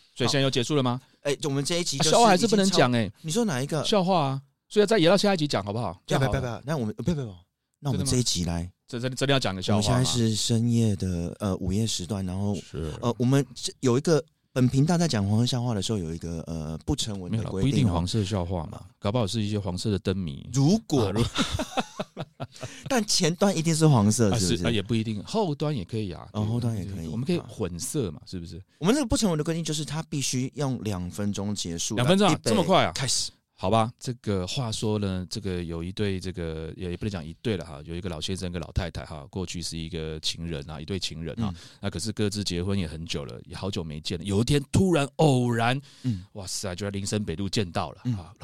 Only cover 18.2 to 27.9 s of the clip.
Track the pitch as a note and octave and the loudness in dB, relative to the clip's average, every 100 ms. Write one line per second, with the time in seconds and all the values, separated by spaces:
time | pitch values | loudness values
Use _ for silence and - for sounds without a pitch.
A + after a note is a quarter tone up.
18.2 | F#2+ A2 F2 F#2 D#2+ - - _ G#2 A#2 | 0 0 -2 -4 -6 -10 -18 _ -2 0
19.2 | G#2 A2+ G#2 G#2 G2 F2+ A2+ F#2+ - F#2+ | 0 0 0 -2 -2 -4 0 0 0 -2
20.2 | F2 C#2+ - B2+ C#3 A3 - C#3 G2+ G2+ | -4 -8 -4 2 4 4 4 2 2 2
21.2 | A#2 - C4 - D4 - - - - - | 0 0 -2 -2 -4 -4 -6 -6 -12 -10
22.2 | D#3+ - C#3 - - - - C4 G#3+ - | -14 -12 -14 -12 -14 -10 -2 0 2 2
23.2 | E3 F3 G3+ E3+ D#3+ D#3 D#3 C3 G#2 G#2 | 2 4 2 2 2 6 6 8 6 6
24.2 | A2 F#2 F#2 E2+ G2 A2+ G2 A#2 A2 G#2+ | 4 4 2 2 2 0 0 0 0 -4
25.2 | - G#3+ G3 C#3+ D3+ C#3+ E2+ A2 G#2 D#2+ | -4 -2 0 0 -2 -4 -4 -4 -4 -8
26.2 | - G#2 G#2+ A#2 A#2 A2+ F2+ F#2 E2 D#2+ | -8 -4 0 0 -2 -4 -6 -6 -6 -4
27.2 | C#3 F3 - - G2 F2 - | -2 -2 -2 -6 -6 -4 -6